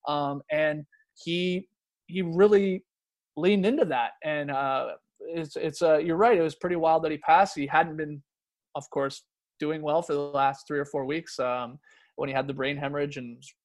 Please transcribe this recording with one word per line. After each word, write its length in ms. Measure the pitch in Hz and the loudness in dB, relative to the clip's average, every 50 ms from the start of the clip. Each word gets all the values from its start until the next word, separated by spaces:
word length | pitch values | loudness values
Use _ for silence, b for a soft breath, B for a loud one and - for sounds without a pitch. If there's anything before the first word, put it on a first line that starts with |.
| _ | _
Um, 340 | 143 147 147 143 143 143 139 - _ | -4 -4 -2 -2 -4 -4 -8 -6 _
and 340 | 156 151 156 151 151 151 147 b b b b b _ | -2 0 0 0 -2 -4 -10 b b b b b _
he, 540 | _ - 170 170 175 180 185 180 185 - _ _ _ _ _ _ _ _ | _ -6 -4 -2 -2 0 -2 -2 -4 -6 _ _ _ _ _ _ _ _
he 140 | _ 170 190 | _ -6 -4
really 640 | 185 170 165 175 196 208 208 202 196 196 185 190 _ _ _ _ _ _ _ _ _ _ _ | -4 -2 4 4 6 8 8 6 4 2 -2 -4 _ _ _ _ _ _ _ _ _ _ _
leaned 280 | 151 160 185 208 202 185 | 0 2 2 4 4 2
into 200 | 208 262 311 262 | 2 2 2 2
that. 260 | 165 139 123 120 110 - _ - | 2 2 -2 -2 -4 -6 _ -6
And, 280 | 156 151 147 147 143 | -4 -4 -2 -4 -4
uh, 420 | 143 135 139 135 135 135 131 110 - - _ _ _ _ | -2 -2 -2 0 -2 -2 -2 -4 -8 -12 _ _ _ _
it's, 340 | 107 151 165 170 160 147 - | -14 -8 -8 -8 -8 -8 -6
it's, 260 | - - 160 147 - | -6 -6 -4 -2 2
uh, 160 | 170 160 156 | 4 4 6
you're 200 | 151 156 170 165 | 4 4 2 2
right. 200 | 170 208 240 240 | 4 6 6 6
It 40 | 180 | 4
was 140 | 165 156 143 | 4 0 -2
pretty 200 | _ - 180 180 | _ -4 -4 -2
wild 280 | 170 160 160 160 160 160 | 2 4 4 4 4 2
that 80 | 156 | -2
he 60 | 156 147 | -4 -4
passed. 360 | - - 160 175 202 190 - | 2 4 6 6 6 4 0
He 120 | 156 139 | -6 -4
hadn't 300 | 139 143 156 170 165 156 | 2 2 2 2 2 -2
been, 240 | 156 156 151 151 143 _ _ _ _ _ _ _ _ _ _ _ | -8 -8 -8 -8 -14 _ _ _ _ _ _ _ _ _ _ _
of 140 | 143 143 - | -12 -12 -6
course, 340 | - 151 139 135 139 - _ _ _ _ _ _ _ _ | -4 -2 -2 -2 -4 -10 _ _ _ _ _ _ _ _
doing 220 | 151 151 156 156 | -6 -6 -4 -4
well 200 | 151 151 147 165 | -2 0 0 0
for 120 | 165 - 151 | 0 0 -2
the 60 | 143 | -2
last 480 | 143 143 143 139 135 139 135 - - | -2 -2 0 0 0 0 0 -4 -8
three 120 | - 147 143 | -6 -4 -4
or 60 | 143 | -4
four 200 | 143 - 143 131 | -4 -4 -4 -4
weeks, 340 | 131 147 165 165 - - - | -2 -4 -4 -6 -8 -6 -4
um, 400 | 131 123 123 123 123 120 127 147 b b b b b b b | -2 -2 -2 -4 -4 -8 -12 -18 b b b b b b b
when 100 | - 139 139 | -6 -6 -4
he 60 | 135 | -2
had 120 | 135 135 | -4 -4
the 60 | 139 135 | -4 -6
brain 240 | 131 131 135 147 | -4 -4 -4 -4
hemorrhage 400 | 143 143 139 143 147 143 143 143 | -4 -6 -6 -4 -4 -4 -4 -6
and 240 | 139 123 120 117 127 139 - _ _ | -10 -12 -14 -16 -18 -20 -20 _ _